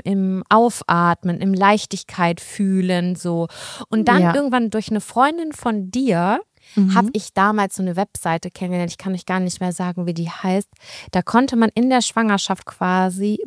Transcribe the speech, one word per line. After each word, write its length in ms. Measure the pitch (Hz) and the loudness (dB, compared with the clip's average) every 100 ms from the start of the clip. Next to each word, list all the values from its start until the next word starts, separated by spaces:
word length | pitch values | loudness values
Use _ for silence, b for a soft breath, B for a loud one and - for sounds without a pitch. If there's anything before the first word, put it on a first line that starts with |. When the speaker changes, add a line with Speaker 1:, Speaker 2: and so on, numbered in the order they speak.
| - | -2
Speaker 1:
im 380 | 196 190 190 - | 0 0 -2 2
Aufatmen, 920 | 220 233 - - 170 175 170 180 170 | 4 4 0 0 2 4 2 -2 -2
im 120 | 196 | 0
Leichtigkeit 880 | 190 196 208 - 196 - - 170 170 | 4 4 4 0 -8 -8 -2 -2 -2
fühlen, 760 | - - 196 190 185 180 180 180 | -8 -4 0 0 2 0 0 -2
so. 320 | 175 170 165 B B B B | -2 -2 -4 B B B B
Und 180 | 220 233 | 0 2
dann 140 | 185 | 4
Speaker 2:
Ja. 140 | 175 262 | 4 2
Speaker 1:
irgendwann 340 | 285 247 226 | 0 0 0
durch 200 | 220 - | -2 -2
eine 120 | 214 | -4
Freundin 500 | - 233 269 339 320 | -2 2 2 0 -6
von 400 | - - 214 185 | -6 -4 -4 -4
dir 480 | 240 262 170 180 269 - b b - | -2 0 2 2 0 -4 b b 2
Speaker 2:
Mhm. 200 | 190 190 | 4 4
Speaker 1:
hab 100 | 202 | 2
ich 180 | 214 - - | -2 -4 0
damals 400 | 202 214 196 - | 2 2 0 -2
so 80 | |
eine 120 | 185 175 | -2 -2
Webseite 540 | - - 175 165 180 | -4 -4 -2 -2 -4
kennengelernt. 400 | - 180 180 175 | -8 -4 -2 -4
Ich 80 | - | -6
kann 160 | 190 | -6
euch 140 | 185 - | -6 -2
gar 120 | 185 | -2
nicht 200 | 180 - | -2 -2
mehr 100 | 180 | -4
sagen, 360 | 170 180 180 175 | -2 -4 -4 -4
wie 80 | 170 | -4
die 160 | 165 | -6
heißt. 360 | - 190 190 - B B B B | -4 -2 -2 -4 B B B B
Da 100 | 185 | -4
konnte 340 | - 233 269 233 | 0 2 2 2
man 140 | 226 - | 2 2
in 160 | 254 | 2
der 100 | 254 | 2
Schwangerschaft 640 | - - 220 196 - 185 - | 0 0 0 0 -2 -6 -8
quasi 720 | - 185 185 185 185 208 214 | -4 0 2 0 0 -2 -2